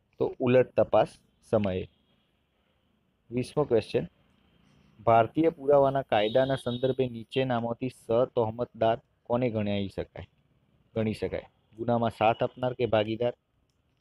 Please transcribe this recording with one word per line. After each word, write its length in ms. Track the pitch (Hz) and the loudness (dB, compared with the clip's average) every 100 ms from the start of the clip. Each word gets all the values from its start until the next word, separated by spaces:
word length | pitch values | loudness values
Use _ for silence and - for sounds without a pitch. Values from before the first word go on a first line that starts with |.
| _ - | _ -6
તો 180 | - - | -6 -2
ઉલટ 340 | 127 127 123 | 2 4 2
તપાસ 460 | - 107 107 143 - _ _ | 0 2 2 0 -4 _ _
સમયે. 480 | - 110 101 92 - _ _ _ _ _ _ _ _ _ _ _ _ _ - | -2 0 0 -4 -8 _ _ _ _ _ _ _ _ _ _ _ _ _ -8
વીસમો 340 | 123 123 151 | -6 -4 -2
ક્વેશ્ચન, 440 | 143 113 - 123 165 _ _ _ _ _ _ _ _ - | 2 0 0 -4 -4 _ _ _ _ _ _ _ _ -4
ભારતીય 500 | 110 117 113 151 165 | 2 4 4 2 0
પુરાવાના 520 | 151 135 143 135 135 | 0 2 4 4 0
કાયદાના 540 | - 113 107 127 135 135 | 0 0 2 2 0 -2
સંદર્ભે 520 | 123 123 131 131 127 | -4 -4 -2 -2 -4
નીચેનામાંથી 800 | 113 110 135 131 120 117 117 127 | -6 -8 -4 -2 -2 -4 -6 -10
સતહોમતદાર 1120 | - - 113 127 123 110 117 120 117 113 117 _ _ | -10 -2 0 0 -2 -4 -4 -8 -2 0 0 _ _
કોને 280 | - 120 127 | -4 -2 -2
ગણાવી 380 | 107 104 101 98 | -2 -2 -2 -4
શકાય, 380 | - 82 76 - _ _ _ _ _ _ | -8 -12 -12 -20 _ _ _ _ _ _
ગણી 200 | 113 110 | -4 -4
શકાય? 340 | 101 90 90 - _ _ 110 | -4 -6 -8 -12 _ _ -10
ગુનામાં 340 | 113 117 113 | -2 0 -2
સાથ 320 | - 110 117 | 0 2 2
આપનાર 320 | 123 - 127 | -4 -4 -6
કે 120 | 127 117 | -4 0
ભાગીદાર, 460 | 110 107 110 120 - _ _ _ _ _ _ | 0 0 -4 -6 -6 _ _ _ _ _ _